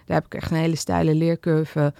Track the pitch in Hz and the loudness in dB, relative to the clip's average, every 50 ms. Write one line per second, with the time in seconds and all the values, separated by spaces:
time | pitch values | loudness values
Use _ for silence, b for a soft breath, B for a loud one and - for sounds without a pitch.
0 | B B 165 156 - - - - - - 165 160 160 165 160 - - - 175 170 | B B -4 -4 -4 -4 -12 -8 -6 -4 -2 0 0 0 0 -2 -2 -2 0 2
1 | 165 160 156 160 165 165 165 165 - 170 156 156 160 - - 156 147 143 - | 2 2 2 2 2 0 0 0 0 0 2 2 0 -2 0 0 0 0 0